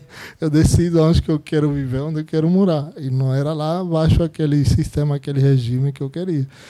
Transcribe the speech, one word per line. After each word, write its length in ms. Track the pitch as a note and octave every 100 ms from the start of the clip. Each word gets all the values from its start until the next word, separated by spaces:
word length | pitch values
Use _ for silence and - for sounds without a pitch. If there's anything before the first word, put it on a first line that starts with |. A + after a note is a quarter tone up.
| - - - -
Eu 100 | D#3+
decido 520 | D3+ D#3+ - E3+ E3
onde 200 | D#3 E3+
que 80 | -
eu 100 | D#3
quero 320 | - D#3 D3
viver, 280 | C#3+ C3+ B2+
onde 220 | D3 D#3
eu 40 | D#3
quero 240 | D#3+ D#3+
morar. 420 | F#3 G3 D#3 D3 -
E 120 | C3+
não 240 | C3 C3
era 200 | C3+ C#3+
lá 260 | D#3 D3+ E3+
abaixo 440 | F#3 D#3+ D#3+ -
aquele 400 | E3 - D3+ D3
sistema, 520 | C3+ - D3+ - D3 C#3+
aquele 240 | D3 C#3
regime 520 | C#3 C3+ A#2 B2+ C#3
que 100 | C#3
eu 80 | C#3
queria. 380 | D#3+ F#3 D#3 C3+ - -